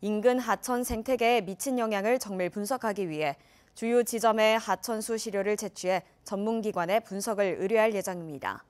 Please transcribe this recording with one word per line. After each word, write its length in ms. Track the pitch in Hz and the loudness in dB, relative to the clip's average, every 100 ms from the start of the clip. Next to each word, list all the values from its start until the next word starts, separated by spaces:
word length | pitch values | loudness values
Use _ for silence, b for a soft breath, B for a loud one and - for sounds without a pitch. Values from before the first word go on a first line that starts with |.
인근 380 | 202 214 226 247 | -2 2 4 2
하천 460 | 233 202 - 247 | 0 -2 0 -2
생태계에 560 | 247 226 226 254 233 240 | -2 -4 -2 2 4 4
미친 360 | 180 190 277 254 | 0 -6 -2 -2
영향을 440 | 226 208 202 254 | 0 0 2 0
정밀 300 | 214 190 180 | 0 -2 -2
분석하기 580 | 208 202 262 226 202 185 | -2 -4 -2 -2 -2 -4
위해 280 | 151 151 135 b b b | -2 -2 -4 b b b
주요 300 | - 226 240 | -6 2 2
지점의 520 | 233 233 226 220 214 220 | 2 2 2 4 4 4
하천수 640 | 214 190 - 220 214 226 | 2 -2 -2 -6 -4 -4
시료를 380 | 226 196 196 208 | -2 -2 0 -2
채취해 480 | 208 - 180 185 - b | -4 -6 0 0 -2 b
전문기관에 760 | - 202 208 226 214 190 170 208 | -8 -4 -2 0 -2 -2 0 0
분석을 560 | - 196 202 202 202 170 | 0 -8 -4 0 0 2
의뢰할 340 | 185 220 220 208 | 2 4 4 2
예정입니다. 680 | 185 180 165 139 92 98 - | -4 -6 -8 -8 -6 -8 -12